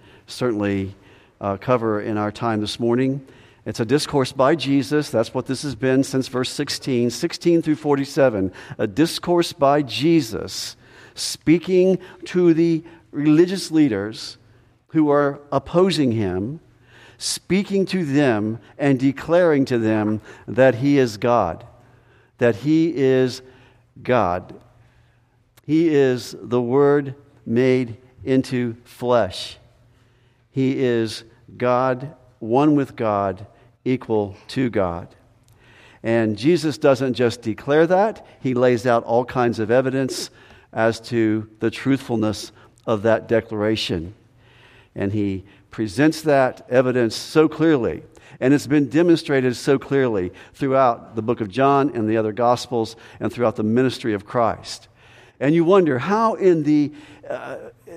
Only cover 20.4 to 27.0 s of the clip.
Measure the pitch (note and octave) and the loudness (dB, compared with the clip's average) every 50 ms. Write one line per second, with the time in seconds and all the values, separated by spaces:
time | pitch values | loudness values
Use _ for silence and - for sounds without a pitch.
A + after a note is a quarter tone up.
20.4 | - - G#2+ A#2 C3 C3 A#2 A2+ C3 C#3+ C#3+ C#3 C3 A#2+ G#2 G2+ - A#2+ A#2+ A#2 | -14 -4 2 4 4 4 4 2 2 2 4 4 2 2 0 -2 0 2 2 2
21.4 | G2 E2+ D#2+ - - - - - _ _ _ _ _ _ _ _ _ _ _ - | 2 0 -4 -8 -12 -20 -20 -20 _ _ _ _ _ _ _ _ _ _ _ 0
22.4 | B2 A#2+ A2+ G2+ - D3 D#3 D#3+ D#3+ E3+ - C3 C3+ C3 C3 C3 C3 B2+ A#2+ - | 0 0 0 0 0 0 2 2 2 2 0 0 2 2 4 4 2 0 -2 -6
23.4 | - - - - - _ _ _ _ _ _ - - - B2 A#2+ G2+ F2 F2 F#2 | -16 -20 -20 -20 -20 _ _ _ _ _ _ -10 -4 0 0 2 2 0 -2 -4
24.4 | F#2 - - - - _ _ _ _ _ _ _ _ _ _ _ _ _ _ _ | -6 -10 -20 -20 -20 _ _ _ _ _ _ _ _ _ _ _ _ _ _ _
25.4 | _ _ _ _ _ - D3+ D#3+ E3+ E3 D3+ C#3+ C3+ C3 B2+ B2 A2 - - A2 | _ _ _ _ _ 0 0 2 2 4 4 4 4 4 2 0 -4 -10 -14 -14
26.4 | - A2 A#2+ B2 B2 A#2 B2+ C#3 C#3+ C#3+ C#3+ D3 | -8 -2 -2 0 0 2 2 4 4 4 4 2